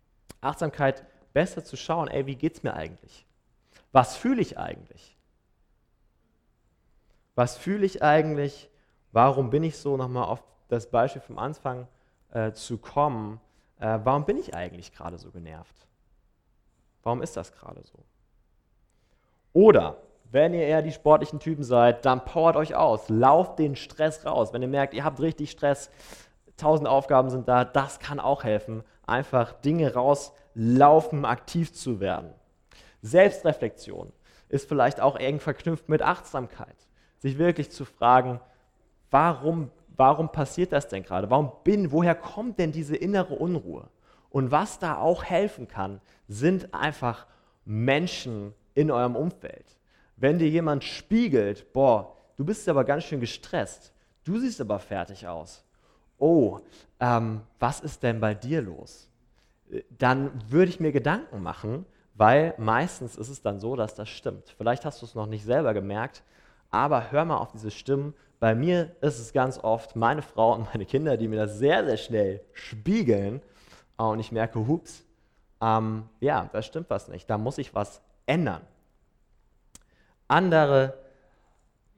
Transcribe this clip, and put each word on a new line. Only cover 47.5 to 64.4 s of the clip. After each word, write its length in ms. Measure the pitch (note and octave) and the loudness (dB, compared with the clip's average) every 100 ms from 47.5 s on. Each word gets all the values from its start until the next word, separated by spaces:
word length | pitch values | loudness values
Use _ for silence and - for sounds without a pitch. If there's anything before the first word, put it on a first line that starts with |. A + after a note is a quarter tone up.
| _ | _
Menschen 920 | - G#2+ B2 C#3+ F3+ - B2+ G#2+ G2+ - _ | -8 -2 2 2 0 -6 -10 -10 -12 -16 _
in 180 | C#3+ D3+ | 0 2
eurem 240 | A#2+ B2 A#2+ | 2 0 0
Umfeld. 640 | E3+ - - - - _ _ _ _ - | -4 -6 -12 -18 -20 _ _ _ _ -2
Wenn 200 | C3 E3+ | 2 4
dir 120 | D3+ | 2
jemand 340 | E3 D#3+ C#3 | 2 0 -2
spiegelt, 880 | - - - A3+ A#3 B2+ G2+ G#2 - | -4 -12 0 0 2 2 2 -2 -6
"Boah, 420 | C3 C3+ G#2+ - - _ - | 2 4 4 0 -18 _ -8
du 80 | |
bist 240 | D3 G#3+ - | -6 -4 0
aber 160 | C#3+ | 0
ganz 200 | B2+ D3 - | 2 0 -4
schön 140 | C#3+ | -6
gestresst, 760 | A#2+ - - E3 G2+ - _ _ _ _ - | -6 -8 -8 -6 -6 -10 _ _ _ _ -6
du 120 | A3 | -4
siehst 220 | B3+ G#3 | -4 -6
aber 200 | G#2+ G2+ | -6 -6
fertig 480 | - F#2+ F2 G2 F2+ | -6 -8 -8 -12 -12
aus. 360 | E2 D#2+ - _ _ _ _ _ - | -12 -14 -20 _ _ _ _ _ 0
Oh, 400 | D3+ E3 G#2+ - - - _ - | 2 4 2 0 -14 -20 _ -4
ähm, 420 | B2 A#2 A2+ A2 - - | 0 0 0 -6 -12 -4
was 200 | B2 - | -4 -4
ist 240 | D3+ - | -10 -6
denn 160 | A#2+ A2+ | -4 -2
bei 140 | G#2+ | -2
dir 280 | G#2 A#2+ D#3+ | -4 -4 -4
los?", 480 | G2+ D#2+ - - _ _ _ _ _ _ _ - - A#2 | -4 -10 -18 -20 _ _ _ _ _ _ _ -12 -12 -2
dann 340 | B2+ C3+ C#3 C3 G#2+ | 2 2 -2 -8 -2
würde 180 | D3+ F3+ | 2 2
ich 100 | - | 2
mir 120 | D#3 | -2
Gedanken 500 | C#3+ C3 G#3 D#4+ G#2 | 0 0 -2 -6 -10
machen, 440 | E2+ - G#2+ C3+ F#3 _ _ | -10 -8 -8 -8 -10 _ _
weil 400 | - A2 C#3 E3 D#3+ | 2 6 6 4 -2
meistens 580 | A2 A#2 F3 - B2 - | 0 0 0 -6 -14 -12
ist 140 | A#2+ | -14
es 120 | C3+ | -8
dann 180 | G#2+ G2+ | -6 -6
so, 160 | A2 C3 | -6 -4
dass 200 | G#2+ - | -6 -8
das 140 | G#2+ | -14
stimmt. 440 | - - G2+ | -12 -10 -12